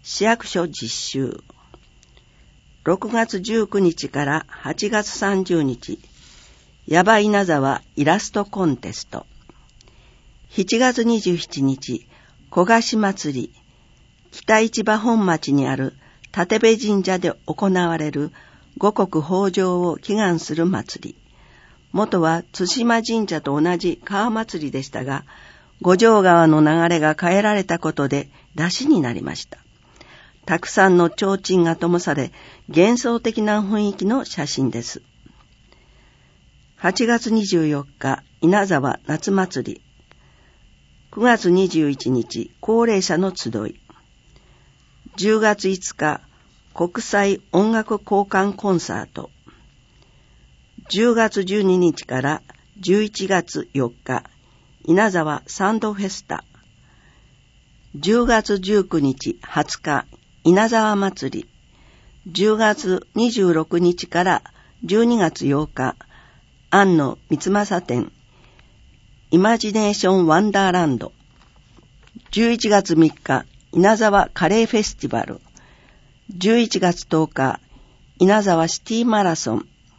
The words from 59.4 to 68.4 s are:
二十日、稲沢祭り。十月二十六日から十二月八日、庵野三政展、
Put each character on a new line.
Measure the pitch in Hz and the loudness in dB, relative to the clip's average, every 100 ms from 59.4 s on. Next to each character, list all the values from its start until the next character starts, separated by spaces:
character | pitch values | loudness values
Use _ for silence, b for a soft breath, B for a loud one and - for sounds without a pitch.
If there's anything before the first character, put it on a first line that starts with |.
二 | - 147 | -6 -4
十 | 147 - | -4 -6
日、 | 156 139 - - _ _ | -4 -4 -6 -14 _ _
稲 | 165 190 226 | 4 4 4
沢 | 226 214 202 | 2 2 0
祭 | 196 196 135 - - | -2 -4 -8 -8 -12
り。 | _ _ b b b b b 185 | _ _ b b b b b -8
十 | 170 208 214 | 0 2 2
月 | 214 208 185 185 - 208 | 2 0 -2 -4 -4 -2
二 | 240 | 0
十 | 226 180 | 2 2
六 | 160 160 170 | 2 0 2
日 | 175 175 - | 2 0 -4
か | 170 | -2
ら | 190 147 - B B B | 0 0 -4 B B B
十 | 165 208 | 0 2
二 | 233 233 | 4 2
月 | 160 - 139 | 0 0 -2
八 | 139 151 | 0 -2
日、 | - 131 - b b b b b b - | -4 -6 -6 b b b b b b 0
庵 | 196 196 165 | 4 6 4
野 | 135 - - | 2 -4 -4
三 | 151 185 | -4 0
政 | 208 208 185 - | -2 0 -4 -2
展、 | 120 - - _ b | -4 -4 -10 _ b